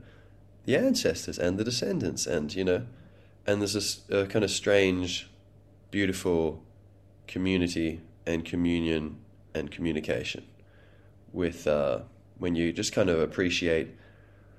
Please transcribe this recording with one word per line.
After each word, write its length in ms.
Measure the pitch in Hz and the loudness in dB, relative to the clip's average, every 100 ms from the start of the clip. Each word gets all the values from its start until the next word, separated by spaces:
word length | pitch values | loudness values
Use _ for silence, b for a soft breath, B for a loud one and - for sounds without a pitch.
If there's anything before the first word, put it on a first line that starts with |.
| b b b b b - | b b b b b -10
the 120 | - 147 | 0 2
ancestors 640 | 262 262 - 87 - - | 4 2 0 -2 -6 0
and 200 | 87 95 | 0 2
the 60 | |
descendants, 640 | 113 120 202 180 90 - - | -2 -2 -2 0 -2 -2 -2
and, 280 | 80 73 | -2 -2
you 100 | 92 | -2
know, 220 | 92 90 - B B B B B - | 2 2 -2 B B B B B -2
and 140 | 104 | 0
there's 140 | 101 | 0
this, 360 | 104 - - - | -2 -2 -6 -2
uh, 140 | 101 98 | 0 2
kind 180 | 113 | 0
of 60 | 98 | 0
strange, 760 | - 104 101 95 92 90 - - - - - - - - | 0 4 4 6 2 -2 -4 -8 -20 -20 -20 -20 -20 -6
beautiful 720 | 101 95 92 92 85 80 - - - - - - - - | 0 0 0 0 2 0 -4 -16 -20 -20 -20 -20 -20 -10
community 760 | 90 95 95 87 85 80 80 - - | -2 2 2 2 0 -2 -4 -14 -10
and 200 | 85 82 | -4 -2
communion 720 | 80 90 87 87 82 80 76 - - - - | -2 0 2 2 0 -2 -2 -10 -20 -20 -10
and 180 | 80 73 | -8 -8
communication 760 | - 85 76 76 - - - - - b b b b b b - | -4 -2 -2 -2 -4 -4 -10 -14 -20 b b b b b b -12
with, 340 | - 85 - 76 | -4 -4 -2 0
uh, 340 | 76 69 55 - - - - | 2 2 -2 -6 -20 -20 -6
when 160 | 90 | -2
you 180 | 82 85 | 2 0
just 200 | 90 110 | 0 -2
kind 180 | 120 95 | 2 2
of 100 | 80 | 4
appreciate 680 | 76 - 90 - 85 80 - - b b b b b | 2 2 0 2 2 0 0 -10 b b b b b